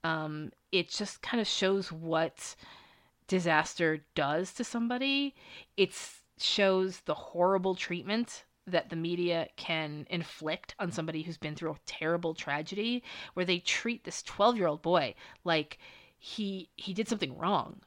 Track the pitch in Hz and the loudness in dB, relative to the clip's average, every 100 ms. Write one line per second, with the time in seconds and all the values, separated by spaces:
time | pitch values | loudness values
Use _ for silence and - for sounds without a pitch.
0 | 165 160 156 151 151 _ _ 185 170 - | 0 -2 -2 -6 -8 _ _ 0 0 -4
1 | 202 - - 240 214 - 190 196 185 160 | -6 -6 -2 0 0 2 4 2 0 -6
2 | 165 160 165 - - - - - - _ | 0 2 2 -2 -14 -14 -18 -20 -20 _
3 | _ _ - 190 175 156 156 - 165 156 | _ _ -2 0 4 4 4 2 2 2
4 | _ - 143 156 185 - 240 240 233 247 | _ 0 2 0 -2 -6 -4 -2 -2 0
5 | 277 277 277 - - - - - 185 - | 0 2 0 -4 -20 -20 -12 2 2 2
6 | - - _ _ - - 196 190 190 185 | -14 -16 _ _ 0 4 6 6 2 -2
7 | - 151 - 175 180 196 185 185 - 175 | -4 -4 -4 4 6 6 2 0 -2 -4
8 | - 220 240 - - _ - 180 - 165 | -2 -2 -2 -6 -18 _ 0 0 2 -4
9 | 165 175 175 165 - - - 160 156 151 | -2 0 2 2 -2 -8 -4 -2 -2 -6
10 | - 175 165 - 156 160 - - 175 170 | -6 -6 -6 -6 -6 -6 -8 -6 -4 -2
11 | 160 156 165 160 156 147 160 151 - - | -4 -4 -6 -6 -8 -4 -6 -6 -10 -4
12 | 160 170 165 165 - 143 156 196 226 240 | 0 0 0 -4 -4 -4 -2 -4 -2 -2
13 | - - - - 180 175 - - 233 233 | -6 -14 -10 -2 2 2 2 0 0 -4
14 | - - - - 208 240 175 151 165 175 | -6 -10 -10 4 4 6 2 2 2 2
15 | 131 - - - 180 165 151 - - - | 2 -6 -18 -10 0 0 0 -10 -20 -20
16 | - _ - - 202 190 - - - 190 | -20 _ -12 -6 -4 -6 -10 -12 -6 -4
17 | 220 214 143 - 180 190 - - | -2 -2 -2 -2 0 0 0 -12